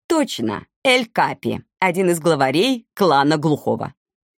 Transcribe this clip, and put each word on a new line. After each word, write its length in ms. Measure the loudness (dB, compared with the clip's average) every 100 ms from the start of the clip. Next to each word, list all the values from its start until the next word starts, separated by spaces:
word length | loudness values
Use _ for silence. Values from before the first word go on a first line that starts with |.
| -2
«Точно, 600 | -2 0 -2 -6 -6 -10 _
Эль 240 | 0 0 0
Капи, 560 | -2 -2 -2 -6 -8 -10 _
один 300 | -2 0 0
из 100 | 0
главарей 640 | 0 2 2 2 0 -2 -6
клана 440 | -2 2 4 2 2
Глухого». 560 | 0 -2 -2 -6 -6 -14 _ _ _ _